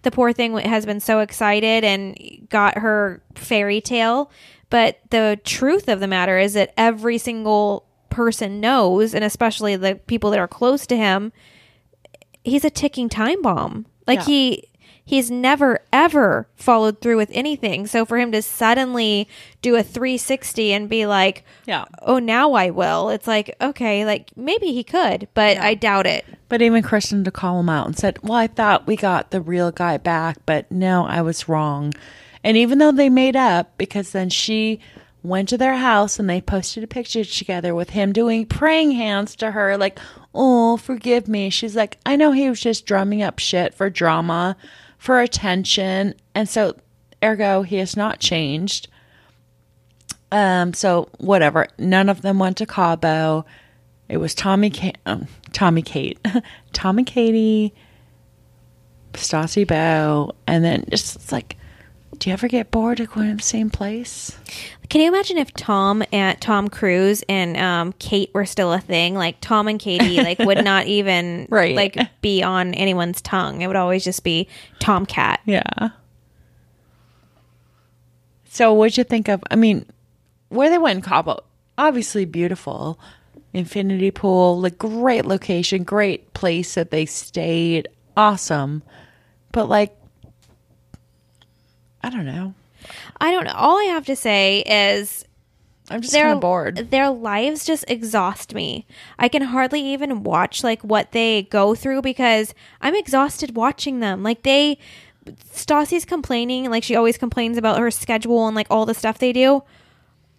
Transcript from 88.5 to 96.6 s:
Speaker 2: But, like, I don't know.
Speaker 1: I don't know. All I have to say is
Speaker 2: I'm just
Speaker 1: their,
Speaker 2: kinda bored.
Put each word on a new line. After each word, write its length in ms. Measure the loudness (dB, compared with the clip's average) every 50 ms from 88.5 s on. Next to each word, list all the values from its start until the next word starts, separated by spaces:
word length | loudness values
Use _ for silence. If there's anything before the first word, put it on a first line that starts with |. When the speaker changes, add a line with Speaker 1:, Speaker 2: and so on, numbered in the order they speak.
| -4 -2 -2 -4 -6 -8 -12 -16 -20 -20 -20 _ _ _ _ _ _ _ _ _
Speaker 2:
But, 180 | -4 -4 0 2
like, 280 | 2 2 2 0 _ _ _ _ _ _ -20 -20 _ _ _ _ _ _ _ _ _ _ _ _ -20 _ _ _ _ _ _ _ _ _ _ _ _ _ _ _ _ _ _ _ _ _ -12
I 60 | -10
don't 160 | -8 -8 -8
know. 280 | -8 -8 -10 -10 -12 -14 _ _ _ _ _ -20 -20 -20 -20 -20 -20 -8 -4
Speaker 1:
I 120 | -2 0
don't 140 | 0 0 -2
know. 80 | -4 -4
All 240 | 0 2 4 4 4
I 60 | 2
have 200 | 0 -2 -4 -4
to 80 | -6 -6
say 440 | -4 -2 0 2 4 4 2 2 0
is 640 | 0 0 2 2 2 2 0 0 -4 -8 -12 -14 -16 _ _ _ _ _ _ _ _ _ _ _ _ -10
Speaker 2:
I'm 120 | -10 -8
just 120 | -4 0 2
Speaker 1:
their, 120 | 4 4
Speaker 2:
kinda 140 | 4 2 2
bored. 500 | 0 0 0 0